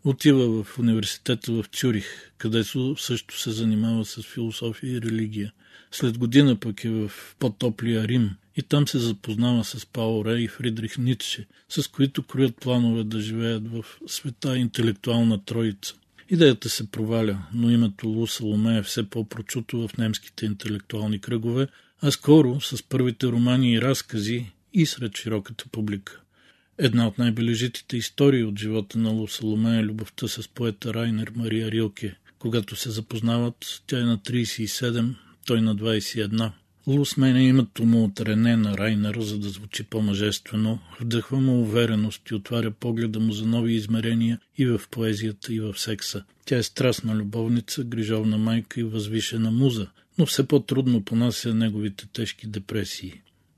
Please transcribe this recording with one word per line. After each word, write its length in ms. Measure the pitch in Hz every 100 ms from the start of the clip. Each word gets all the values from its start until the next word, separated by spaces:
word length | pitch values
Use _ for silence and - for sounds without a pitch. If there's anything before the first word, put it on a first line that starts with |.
отива 580 | 143 131 151 135 123 110
в 160 | 101 -
университета 760 | 120 110 101 - - 120 -
в 120 | 117 -
Цюрих, 600 | - 131 107 - - - -
където 580 | 110 113 107 131 131 147
също 420 | - 120 - -
се 100 | 120
занимава 540 | 110 113 107 113 113
с 180 | 107 -
философия 680 | - - 113 110 117 110 131 123
и 40 |
религия. 520 | 113 113 107 107 104 - _ - _
След 280 | - 131 117
година 380 | 117 135 143 113
пък 280 | 117 101
е 60 | 117
в 200 | 110 104 - - -
по-топлия 720 | 127 - 123 107 117 110 107
Рим 220 | 123 107 92 _ -
и 60 |
там 260 | - 147 143
се 100 | 135
запознава 680 | 117 101 - 107 123 120
с 220 | 107 117 -
Пао 380 | 120 113 110
Ре 160 | 107 117
и 80 | 113
Фридрих 500 | - 123 113 110 -
Ницше, 480 | 123 120 - - - _ -
с 200 | - -
които 340 | - 139 151
кроят 340 | - 127 131 -
планове 480 | 127 123 117 113
да 160 | 107 110
живеят 420 | 107 113 117 113 113
в 160 | 117 110 - -
света 520 | - 143 - 135 127
интелектуална 840 | 120 - 110 101 123 117 117 104
троица. 500 | - 113 113 98 - - _ _ -
Идеята 380 | 170 151 113 117
се 220 | - 110
проваля, 560 | 113 110 113 107 98 -
но 160 | 117 117
името 380 | 120 113 98 110
Лу 180 | 110 113
Саломе 520 | - 107 107 113 113
е 40 |
все 200 | 98 -
по-прочуто 840 | 107 117 107 - 107 127 113 120 113
в 80 | -
немските 480 | 110 104 - - 110
интелектуални 720 | 101 107 104 - 107 107 104
кръгове – 500 | - 117 117 123 139 _ _ _
а 80 | 143
скоро 500 | - 147 156 127 135
с 220 | - 120
първите 440 | - 131 123 113 127
романи 460 | 117 123 127 123
и 80 | 113
разкази 720 | 127 131 - 110 104 120 107 - _
и 140 | 196 156
сред 300 | - 117 -
широката 480 | 117 107 - 113 -
публика. 480 | 113 107 101 - - _ _ _ _ _ -
Една 280 | 123 117 117
от 120 | 104
най-бележитите 800 | 120 110 117 113 123 - - 120
истории 480 | - - 143 131
от 140 | 110 101
живота 400 | 107 110 101 113
на 120 | 113
Лу 180 | 110 107
Саломе 500 | - 107 110 113 113
е 60 |
любовта 440 | 107 110 104 - 113
с 200 | - -
поета 460 | - 117 101 117
Райнер 380 | 110 117 107 110 117
Мария 340 | 113 110 110
Рилке. 460 | 113 110 - 104 - _ _
Когато 380 | 117 117 101 104
се 140 | 120
запознават, 920 | 110 107 110 117 117 120 - - - -
тя 140 | 131
е 40 |
на 180 | 120 110
тридесет 360 | - 123 113 -
и 100 | 104
седем, 460 | - 123 117 117 127 - _ -
той 140 | 117
на 140 | 110
двайсет 400 | 104 113 107 -
и 60 | 113
една. 320 | 104 113 110 - _ _ -
Лу 180 | 143
сменя 380 | 139 - 131 127
името 420 | 131 131 113 -
му 200 | 117 117
от 160 | 107 98
Рене 360 | 110 107 117 113
на 220 | 104 98
Райнер, 420 | 107 104 104 113
за 180 | 104 104
да 100 | 101
звучи 340 | 98 104 -
по-мъжествено, 960 | 104 113 104 98 104 107 - 110 110 117 - -
вдъхва 400 | 117 117 - 135
му 200 | 131 123
увереност 720 | 113 117 117 107 107 - -
и 40 |
отваря 360 | 107 - 117 113
погледа 500 | 107 123 113 113 110
му 120 | 110
за 140 | 104 110
нови 280 | 117 113
измерения 640 | 113 104 113 113 117 113 117 _ -
и 80 | 127
в 140 | 113 -
поезията, 640 | 120 113 104 110 101 -
и 60 | 113
в 180 | 107 98
секса. 460 | - 101 - 101 - _
Тя 120 | - 127
е 60 |
страстна 540 | 110 - 127 107 113 107
любовница, 680 | 101 113 113 120 - -
грижовна 540 | 120 113 107 110 107 107
майка 420 | 110 117 107 123
и 40 |
възвишена 640 | 113 110 104 113 - 113 113
муза – 360 | 113 135 113 98 _ _ -
но 80 | 151
все 200 | - 135
по-трудно 580 | 143 - 131 127 117
понася 500 | 101 113 120 - 120
неговите 520 | 110 113 104 104 98 104
тежки 340 | - 110 - 110
депресии. 640 | 104 98 107 98 - 92 - _ _ _